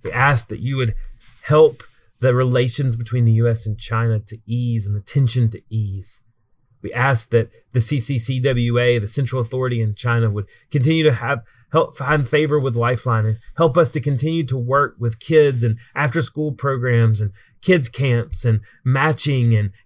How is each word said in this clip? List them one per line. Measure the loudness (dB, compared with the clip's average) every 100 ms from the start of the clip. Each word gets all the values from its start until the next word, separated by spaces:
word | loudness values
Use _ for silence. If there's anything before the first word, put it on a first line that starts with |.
We | -10
ask | 0 0 0 -4
that | -8
you | -6 -4
would | -4 -4 -10 -16 -20 -20
help | 2 6 6 4 -20 _ _ -2
the | 0 2
relations | 2 2 0 -2 -4 -4
between | -4 0 2
the |
U | 4 2
S | 0 -4
and | -10
China | -6 -2 0 -2
to | -4 -18 -8
ease | -4 -2 -2 -4
and | -6
the |
tension | -4 0 0 2 0
to | -2 _
ease. | -6 -6 -8 -14 -20 _ _ _ _ _ _
We | -10
ask | 0 0 0 0
that | 0 0 _ _
the | -2
C | 0 -2
C | -2 -4
C | -4 -2
W | 0 0 0 2
A, | 2 2
the | -2
central | -4 -4 -4
authority | -4 -4 -2 -2
in | -2 -2
China, | -2 0 0
would | -2 -8 _ _
continue | 0 2 2
to | 2
have, | 0 -4 -6 -8 _ _
help | 0 0 -4
find | -2 0 2
favor | 0 2 0
with | 0 0
Lifeline | 0 -2 0 0 0
and | -2 -8 0
help | 2 2
us | 0
to | 0
continue | -2 -2 -2 -2 -2
to | -4
work | 0 0 0 -2
with | -6 -6
kids | 2 4 4 2
and | 0 -2 -6 -4
after-school | -2 -2 -4 -4 -6
programs | -4 -4 -2 0 2 2 2
and | -2 -6 -20 _
kids | 2 2 2
camps | -4 0 0 -2 -4 0
and | 0 -2 _ 0
matching | 2 2 0 -2 0 2 2
and | 0 -8